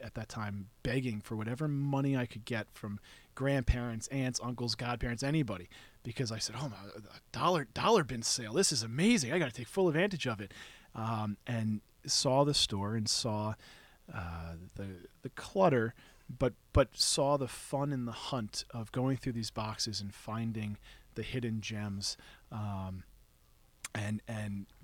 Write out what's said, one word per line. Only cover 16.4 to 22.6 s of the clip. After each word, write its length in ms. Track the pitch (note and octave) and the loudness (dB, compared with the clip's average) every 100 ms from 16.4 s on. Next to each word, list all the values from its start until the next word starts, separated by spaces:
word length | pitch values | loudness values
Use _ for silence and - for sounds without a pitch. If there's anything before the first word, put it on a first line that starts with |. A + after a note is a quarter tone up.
| C3 - _ | 0 0 _
but 240 | - C3+ - | 6 6 4
saw 400 | - - C#3 C#3+ | 2 4 4 4
the 120 | C3 | 0
fun 440 | - - C#3+ C#3+ | -6 -4 0 0
in 140 | C3+ A#2+ | 0 -2
the 60 | |
hunt 520 | A2+ - C3+ G#2+ - - | -6 -4 -4 -4 -6 -8
of 200 | A#2+ A2 | -8 -6
going 260 | - B2+ C3+ | 0 2 2
through 160 | - | 0
these 160 | A#2 G#2+ | -2 -4
boxes 500 | - A2 A2 - G2+ | -4 -6 -4 -4 -4
and 140 | G2+ | -6
finding 640 | - - A2 A2+ A2 G#2+ G#2 - - - | -10 -6 -4 -2 -2 -4 -6 -12 -20 -14
the 80 | - | -8
hidden 380 | G#2+ B2+ A#2 A2 | -4 -2 -2 -2
gems, 560 | G2+ G#2+ G#2 G2 G2 - - - - | -4 -4 -4 -4 -4 -8 -12 -20 -12
um, 540 | A2+ | -6